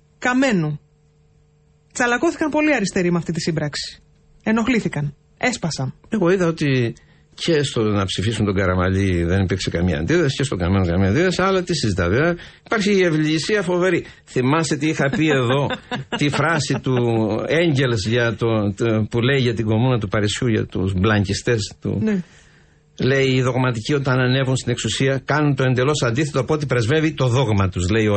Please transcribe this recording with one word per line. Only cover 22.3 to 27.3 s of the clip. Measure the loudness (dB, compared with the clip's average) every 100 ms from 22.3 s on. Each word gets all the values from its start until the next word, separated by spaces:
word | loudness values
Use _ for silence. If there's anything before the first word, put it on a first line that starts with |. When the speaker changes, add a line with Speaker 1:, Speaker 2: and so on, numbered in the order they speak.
| -14 -20 -20 _ _ _ -4
Speaker 2:
Λέει, | 0 2 2 2
«Οι |
δογματικοί | 0 0 0 -2 -2
όταν | -2 0 0
ανέβουν | 2 2 0 -2
στην | -2
εξουσία | -4 -4 -2 0 -2
κάνουν | -2 0 2
το | 2
εντελώς | 2 2 0 0
αντίθετο | 0 0 -2 -2
από | -2
ό,τι | -2 0
πρεσβεύει | 0 0 2 0
το | 0
δόγμα | 0